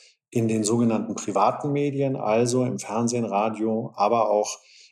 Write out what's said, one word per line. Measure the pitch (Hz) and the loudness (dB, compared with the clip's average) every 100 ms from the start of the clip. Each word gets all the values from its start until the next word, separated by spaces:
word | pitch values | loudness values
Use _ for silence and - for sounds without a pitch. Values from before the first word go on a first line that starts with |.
| - _ _ | -20 _ _
in | 120 113 | -2 0
den | 110 | 0
sogenannten | 104 120 117 110 - | 0 2 2 0 -2
privaten | 98 - 98 110 - 147 | -8 -4 2 2 2 -2
Medien, | 143 143 135 139 135 | -2 -2 0 -2 -2
also | 107 113 120 127 | 0 2 2 0
im | 123 98 | 0 -4
Fernsehen, | - 107 117 120 110 | -6 -2 -2 -2 -2
Radio, | 98 110 107 110 110 - - | 0 0 -2 -2 -2 -4 0
aber | 104 117 107 | 2 2 2
auch | 104 104 - _ - - | 2 0 -6 _ -20 -20